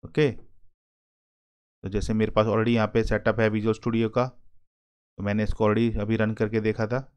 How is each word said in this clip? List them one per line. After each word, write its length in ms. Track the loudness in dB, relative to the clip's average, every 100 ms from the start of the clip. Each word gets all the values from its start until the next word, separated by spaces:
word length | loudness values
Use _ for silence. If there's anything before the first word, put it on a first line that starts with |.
ओके, 260 | -6 0 0
तो 1600 | -2 -14 -20 -20 _ _ _ _ _ _ _ _ _ _ _ -6
जैसे 260 | -4 -2
मेरे 180 | 0 2
पास 140 | 2 2
already 280 | 2 2
यहाँ 140 | 2 2
पे 160 | 0
सेटअप 360 | 0 0 0 2
है 80 | 0
विजुअल 240 | 2 -2
स्टूडियो 340 | -2 -2 -2 0
का, 160 | -2 -4
तो 960 | -6 -20 -20 _ _ _ _ _ -8
मैंने 220 | -4 -2
इसको 200 | -2 2
already 340 | 2 2 0 -2
अभी 160 | -2 0
रन 180 | 0
करके 260 | 0 -2 0
देखा 240 | -2 -2 -2
था। 140 | -4 -6